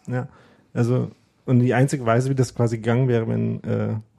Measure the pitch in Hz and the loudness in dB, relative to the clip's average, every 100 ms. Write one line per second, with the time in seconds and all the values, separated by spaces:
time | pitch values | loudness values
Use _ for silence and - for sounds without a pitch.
0 | - 123 127 - _ _ _ - 117 123 | -8 -8 -8 -14 _ _ _ -2 0 0
1 | 113 - _ _ - 127 123 117 135 147 | -2 -10 _ _ 0 2 4 4 2 0
2 | 117 117 131 135 127 - 120 117 110 120 | 0 2 2 0 -2 0 -2 -2 0 0
3 | 131 117 113 113 113 113 113 110 107 110 | 2 0 0 -2 -2 -4 -4 -4 -4 -6
4 | - | -10